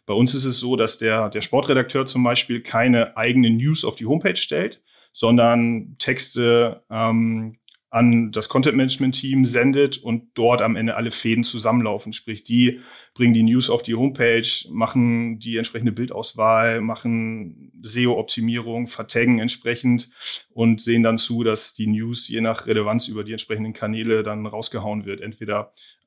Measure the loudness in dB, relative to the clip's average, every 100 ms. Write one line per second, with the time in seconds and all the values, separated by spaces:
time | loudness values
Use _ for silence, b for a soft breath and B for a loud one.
0 | -2 2 2 2 -4 -4 -2 0 0 0
1 | 0 0 -2 -4 -2 0 2 2 2 -2
2 | -2 0 0 0 -2 -6 -2 0 4 4
3 | 2 0 2 4 4 4 2 -2 -4 -4
4 | -2 -2 -2 -4 -4 -4 -4 -8 b b
5 | b -2 4 6 6 4 2 -2 -6 -6
6 | -4 -4 -4 -2 2 4 2 -2 -8 -4
7 | 0 2 0 -2 -8 -14 _ _ _ 2
8 | 4 4 2 -4 -2 0 2 2 0 0
9 | -2 -2 0 2 4 4 2 4 2 0
10 | -4 -6 -6 0 2 4 2 0 -2 -2
11 | -4 -4 0 0 0 -2 0 0 0 -4
12 | -8 -14 -12 -12 0 4 4 2 B B
13 | B 0 4 6 4 4 2 -2 -2 -2
14 | -2 0 2 2 0 -6 -8 -4 -2 2
15 | 2 0 -4 -8 -8 -6 -6 -4 -4 -4
16 | -6 -8 -8 -2 2 4 2 0 -4 -6
17 | -4 -4 -4 -8 -12 -18 -20 -18 -8 0
18 | 0 0 -2 -4 -2 -4 -6 -8 -8 -10
19 | -4 0 2 2 0 -4 -6 -2 2 0
20 | -2 B B B -10 0 2 2 2 2
21 | 4 2 -2 -2 -2 -2 -4 -6 -2 -2
22 | -2 -8 -6 -4 -2 -2 -2 -2 0 -2
23 | -4 -8 -10 -10 -8 -8 -8 -6 -6 -4
24 | 0 0 0 -6 -8 -8 -8 -8 -8 -8
25 | -8 -10 -12 -12 -6 -6 -6 B B B